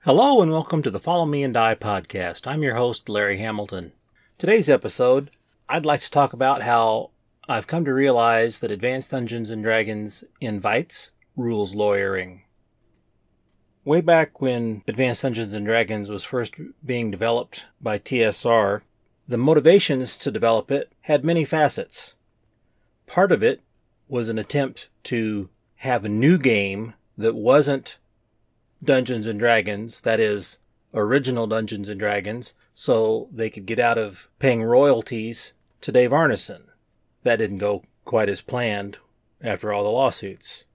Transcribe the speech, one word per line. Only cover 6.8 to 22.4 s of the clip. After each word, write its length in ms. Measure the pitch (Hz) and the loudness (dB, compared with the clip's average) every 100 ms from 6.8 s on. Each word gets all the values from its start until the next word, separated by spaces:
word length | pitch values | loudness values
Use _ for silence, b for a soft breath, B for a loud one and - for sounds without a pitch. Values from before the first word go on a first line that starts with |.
| 113 107 - _ _ _ - | 2 0 -4 _ _ _ -6
I've 200 | 117 - | -6 -4
come 180 | 165 151 | -4 -2
to 80 | |
realize 680 | 131 139 120 117 113 117 113 | 2 4 4 4 4 2 -2
that 100 | 113 | -8
Advanced 420 | 104 120 131 127 | -4 -4 -4 -6
Dungeons 380 | 131 117 117 110 | -6 -6 -6 -8
and 140 | 110 | -6
Dragons 600 | 107 110 107 107 107 - - _ | 0 0 0 -6 -10 -14 -20 _
invites 720 | 123 104 101 113 170 - - _ _ - | -8 -4 -2 -2 -4 -12 -18 _ _ -8
rules 360 | 120 110 101 | -4 -4 -4
lawyering. 680 | 101 104 101 98 95 92 90 _ _ _ _ _ _ _ _ _ _ _ _ _ _ - | 0 0 2 0 -4 -8 -14 _ _ _ _ _ _ _ _ _ _ _ _ _ _ 0
Way 160 | 160 | 2
back 400 | 175 165 151 _ | 4 4 4 _
when 420 | 131 123 117 107 - | -2 -2 -4 -6 -8
Advanced 320 | 110 127 117 | -2 -2 0
Dungeons 320 | 135 113 110 | -4 -4 -6
and 120 | 107 104 | -6 0
Dragons 440 | 113 104 107 101 | 0 0 -4 -6
was 160 | 101 - | -10 -6
first 300 | 127 113 - 156 - 135 | -6 -6 -10 -18 -18 -8
being 240 | 120 117 | -6 -4
developed 580 | 95 113 117 - - - _ | -4 -2 -2 -4 -14 -20 _
by 180 | 113 104 | -6 -6
T 240 | - 127 | -4 2
S 240 | 113 98 123 | 2 2 2
R, 380 | 117 101 101 _ _ _ _ - | 4 4 0 _ _ _ _ -8
the 120 | 120 | -2
motivations 800 | 131 156 135 196 - 135 127 - | 4 6 8 6 4 -2 -4 -6
to 140 | - | -6
develop 380 | 104 113 113 - | 0 2 2 0
it 220 | 139 - _ | -4 -6 _
had 200 | - 147 | 0 0
many 220 | 139 170 147 | 2 0 0
facets. 720 | 160 147 - 92 - - _ _ _ | 2 0 0 -10 -12 -16 _ _ _